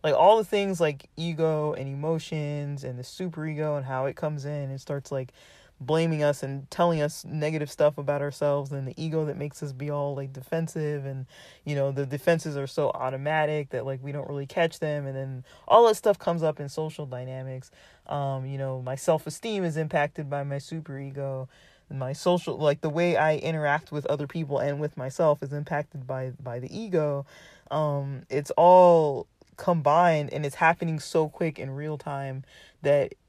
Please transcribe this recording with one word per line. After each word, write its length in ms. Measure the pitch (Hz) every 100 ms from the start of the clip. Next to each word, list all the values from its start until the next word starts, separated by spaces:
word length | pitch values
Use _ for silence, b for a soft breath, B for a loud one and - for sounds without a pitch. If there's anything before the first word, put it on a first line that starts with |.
Like, 120 | 156 143
all 220 | 185 220
the 60 |
things 380 | 214 208 196 175
like 280 | 160 139 - -
ego 580 | 165 160 160 156 151
and 140 | - 135
emotions 960 | 139 151 165 - 156 147 147 143 143
and 140 | 131 123
the 40 |
superego 720 | 127 - 185 160 156 151 151 147
and 80 | 131
how 220 | 131 135
it 80 | -
comes 260 | 151 151 135
in 260 | 147 135
and 100 | 135
starts, 300 | - 143 -
like, 200 | 139 127 B B B B _
blaming 440 | 127 160 165 151
us 200 | 147 143
and 260 | 135 139 135
telling 300 | - 175 160
us 240 | 147 - -
negative 440 | 156 151 156 147
stuff 280 | - 147 147
about 240 | 143 143
ourselves, 500 | 143 139 147 143 139
and 160 | 139 135
the 60 | -
ego 220 | 160 160 151
that 100 | -
makes 260 | 147 -
us 120 | 147
be 160 | 127 147
all, 260 | 143 143 139
like, 160 | 139
defensive, 760 | 135 127 165 165 165 151 147 139
and, 200 | 135 131 B B B -
you 100 | 143
know, 160 | 139
the 140 | 135 139
defenses 500 | 147 - 165 160 143
are 120 | 139
so 220 | - 143
automatic 800 | - 131 135 139 156 151 151 143
that, 140 | 127 131
like, 160 | 135
we 120 | 135
don't 160 | 143 -
really 160 | 143 139
catch 340 | - 165 -
them, 260 | 160 147 139
and 100 | 135
then 280 | 135 131 - B B
all 180 | 220 233
that 80 | 214
stuff 220 | 214 196
comes 240 | - 170
up 200 | 160 147
in 80 | 143
social 360 | 147 156 151 147
dynamics. 640 | 127 127 131 131 131 - b b b -
Um, 380 | 143 139 135 131
you 120 | 139
know, 240 | 135 131
my 140 | 127 135
self-esteem 720 | - 160 - - 226 208 180
is 100 | 156
impacted 540 | 156 160 147 - 147
by 140 | 143
my 120 | 143 139
superego, 920 | - 165 156 135 139 135 135 131 131 b b b b
and 100 | 135
my 140 | 131
social, 440 | 147 180 175 - 139
like, 220 | 151 143
the 100 | 160
way 280 | 151 175 165
I 200 | 156 156
interact 540 | 156 160 151 147 -
with 140 | 151 139
other 220 | 143 143
people 320 | 170 151 139
and 200 | 143 143
with 160 | 151 -
myself 480 | 131 - 160 143
is 80 | 139
impacted 560 | 147 147 147 147 143 127
by, 240 | 135 131 123
by 180 | 127 120
the 180 | 127 190
ego. 480 | 220 175 151 139 139 B B B B
Um, 500 | 151 151 143 139 135 -
it's 220 | 139 147
all 760 | - 170 185 180 170 151 139 - _ _ -
combined, 760 | - 170 143 156 175 156 147
and 140 | - 147
it's 100 | -
happening 460 | 165 170 170 156
so 260 | - 165 156
quick 320 | - 170 143
in 120 | 135
real 260 | 135 151 151
time 480 | - 139 139 131 135 B B B
that 320 | 143 143 - -